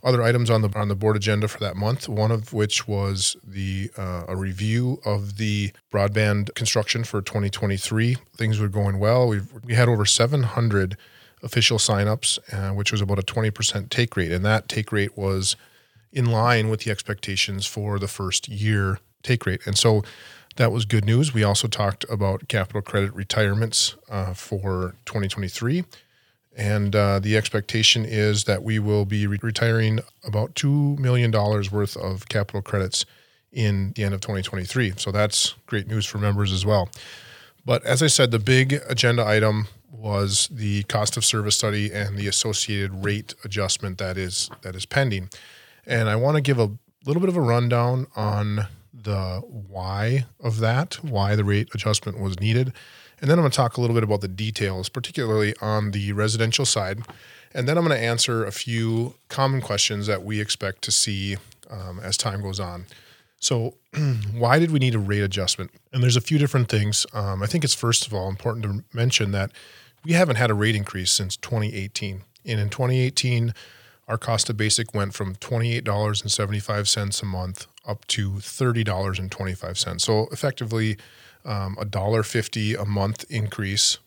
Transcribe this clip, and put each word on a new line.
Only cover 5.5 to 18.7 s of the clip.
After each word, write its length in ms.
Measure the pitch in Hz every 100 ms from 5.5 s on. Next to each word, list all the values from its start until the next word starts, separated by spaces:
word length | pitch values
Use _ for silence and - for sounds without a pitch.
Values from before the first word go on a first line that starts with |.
| 104 101 - _
broadband 640 | 101 101 104 107 104 101 -
construction 480 | 113 117 104 117
for 180 | 117 107
twenty 300 | 95 107 101
twenty-three. 640 | 95 104 98 - 110 117 127 - -
Things 220 | 113 107
were 120 | 104
going 280 | 98 98 98
well. 300 | 104 123 123
We've, 240 | 104 95 -
we 120 | 120 117
had 140 | 120
over 160 | 113 101
seven 360 | - 120 143
hundred 560 | 120 - 117 101 95 101 - - - _
official 340 | 113 - 113 113
signups, 640 | - 104 101 110 - - -
uh, 220 | 101 98
which 180 | 98 101
was 100 | 107
about 180 | 101 101
a 40 |
twenty 280 | 95 - 110
percent 400 | 101 104 104 -
take 260 | - 120 -
rate. 140 | 85
And 120 | 87
that 240 | 101 107 -
take 220 | - 107
rate 240 | 107 101 -
was 400 | 98 95 95 - - _ _ _ _
in 120 | 143 120
line 420 | 113 117 117 110
with 120 | 110
the 100 | 117
expectations 720 | 101 - 101 - 95 - 98 98
for 320 | - 104 101
the 100 | 95
first 420 | - 95 - -
year 500 | 101 107